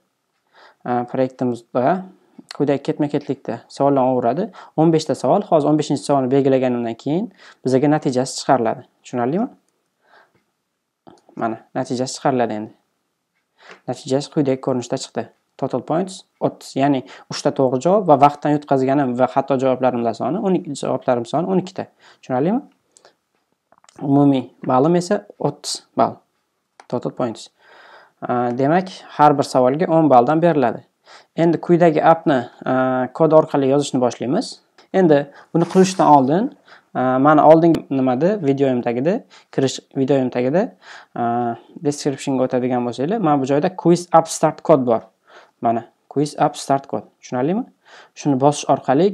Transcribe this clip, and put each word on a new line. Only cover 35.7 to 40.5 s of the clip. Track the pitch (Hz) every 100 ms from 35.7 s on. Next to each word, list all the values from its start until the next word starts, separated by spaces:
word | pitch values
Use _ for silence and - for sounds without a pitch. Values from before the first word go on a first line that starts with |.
qilishdan | 185 185 - 151 143
oldin, | 131 170 269 - _ - _
a, | 135 127 131
mani | 143 151
oldingi | 143 160 170 151 -
nimada, | 135 131 127 170 214
videoyim | 139 135 135 123
tagida, | 120 117 147 220 - - _
kirish | - 135 - - -
videoyim | 135 139 127
tagida, | 123 127